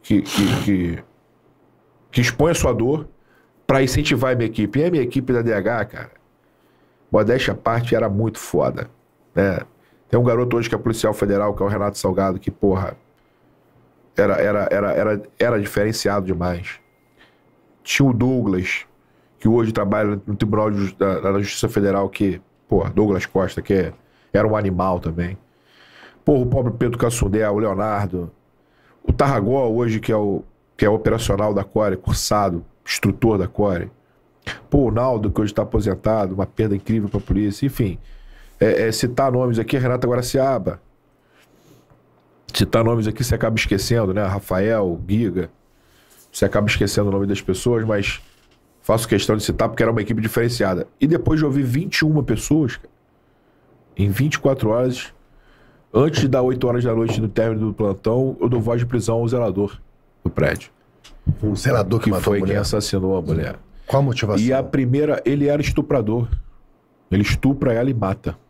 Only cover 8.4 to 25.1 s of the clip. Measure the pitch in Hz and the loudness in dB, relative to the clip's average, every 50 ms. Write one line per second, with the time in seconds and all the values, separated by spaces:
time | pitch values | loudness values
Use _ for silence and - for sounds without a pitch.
8.4 | - - - 80 67 64 - - 50 - _ _ _ _ _ _ _ _ _ 85 | -12 -2 0 0 0 0 -2 -6 -12 -12 _ _ _ _ _ _ _ _ _ 0
9.4 | 98 98 90 - - - _ _ _ _ _ _ _ _ - 120 123 123 117 120 | 0 2 0 -4 -8 -10 _ _ _ _ _ _ _ _ 0 2 4 4 2 2
10.4 | 123 123 117 117 113 117 117 104 - 117 107 - - 107 104 - 107 101 101 98 | 0 0 0 -2 0 -2 -4 -2 -2 -4 -2 0 0 -2 0 0 0 0 0 0
11.4 | 104 104 101 - - 101 104 101 101 104 101 - - 98 92 95 95 95 90 95 | 0 -2 -2 -2 -2 -2 0 -2 -2 -2 -4 -2 -4 -2 0 0 0 0 -2 -4
12.4 | - - - _ - 98 92 92 92 - - _ _ _ _ _ _ _ _ _ | -6 -8 -4 _ 0 2 2 2 -2 -6 -8 _ _ _ _ _ _ _ _ _
13.4 | _ _ _ _ _ _ _ _ _ _ _ _ _ _ _ - 104 101 95 78 | _ _ _ _ _ _ _ _ _ _ _ _ _ _ _ 0 2 2 2 2
14.4 | 78 104 104 104 95 - - 101 101 98 - 76 104 107 107 101 107 - _ _ | 2 0 2 0 0 0 0 0 0 0 0 0 0 0 -2 -2 -6 -14 _ _
15.4 | - 120 117 107 101 - - 104 101 110 113 - - 101 101 104 98 92 92 85 | 0 0 2 0 -2 -2 -2 0 0 0 -2 -2 -2 0 0 0 -2 -2 -4 -2
16.4 | 87 90 87 87 92 - - - _ _ _ _ _ _ _ _ - _ _ _ | -2 -4 -4 -4 -8 -12 -14 -18 _ _ _ _ _ _ _ _ -20 _ _ _
17.4 | _ _ _ _ _ _ _ _ _ - - - 139 135 120 104 123 127 131 127 | _ _ _ _ _ _ _ _ _ -6 0 2 2 2 4 2 2 2 2 0
18.4 | 110 101 95 92 95 - - - - _ _ _ _ _ _ _ _ _ _ _ | 0 0 0 -2 -2 -4 -6 -8 -8 _ _ _ _ _ _ _ _ _ _ _
19.4 | - 113 113 120 113 110 110 113 104 98 101 107 107 104 104 101 - - 104 98 | 2 4 4 4 2 2 0 -2 -2 0 0 0 0 0 -2 -4 -6 -8 -4 -2
20.4 | 113 107 107 104 107 110 104 101 98 95 - - 98 98 92 80 73 98 98 101 | 0 0 2 2 2 0 0 -2 -4 -4 -2 0 0 0 0 0 0 0 0 0
21.4 | 101 98 - - - 107 - 107 98 98 95 98 98 95 - - 104 98 87 85 | -2 -4 -4 -4 -4 0 0 2 2 2 2 0 0 -2 -2 0 0 0 0 -2
22.4 | _ _ _ _ _ _ 110 95 82 95 98 98 107 104 98 92 - - - 95 | _ _ _ _ _ _ 0 2 2 2 2 2 2 2 2 0 -2 -2 0 0
23.4 | 92 90 - - - - 98 95 87 80 - - _ _ _ _ _ _ - 101 | 0 0 -4 -8 -2 0 2 2 2 -2 -6 -14 _ _ _ _ _ _ 0 0
24.4 | 107 110 107 107 104 98 92 87 92 95 92 90 - 82 | 2 2 2 0 0 0 0 0 0 0 0 -2 -4 -6